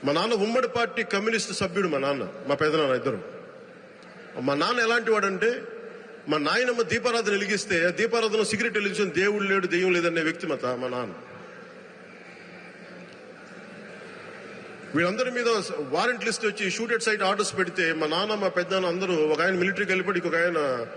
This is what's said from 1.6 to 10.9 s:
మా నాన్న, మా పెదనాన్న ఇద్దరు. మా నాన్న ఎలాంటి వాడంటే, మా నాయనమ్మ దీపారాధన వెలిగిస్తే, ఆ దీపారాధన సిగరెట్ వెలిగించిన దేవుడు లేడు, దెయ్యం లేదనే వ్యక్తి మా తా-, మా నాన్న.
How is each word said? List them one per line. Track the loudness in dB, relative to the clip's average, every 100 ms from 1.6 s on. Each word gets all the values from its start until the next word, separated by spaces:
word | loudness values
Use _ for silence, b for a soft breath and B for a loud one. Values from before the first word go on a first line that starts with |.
| 0 2 2
మా | 2
నాన్న, | 2 0 -2 -6 -2
మా | 2
పెదనాన్న | 4 4 4 4
ఇద్దరు. | 2 -2 -6 -14 -16 -18 -18 -20 -20 -20 -20 -18 -14 -4
మా | -2 2
నాన్న | 2 2
ఎలాంటి | 4 2 4
వాడంటే, | 2 2 2 0 0 -6 -12 -12 -14 -16 -14 -2
మా | 0
నాయనమ్మ | 2 2 2 0
దీపారాధన | 0 0 2 2 2
వెలిగిస్తే, | 0 2 -2 0 2 2
ఆ |
దీపారాధన | 2 2 2 2 2
సిగరెట్ | 2 0 0 0
వెలిగించిన | -2 0 0
దేవుడు | 2 2 2
లేడు, | 2 2 2
దెయ్యం | 2 4
లేదనే | 4 2 2
వ్యక్తి | 0 -2 -2
మా | -2
తా-, | 0 -2
మా |
నాన్న. | -2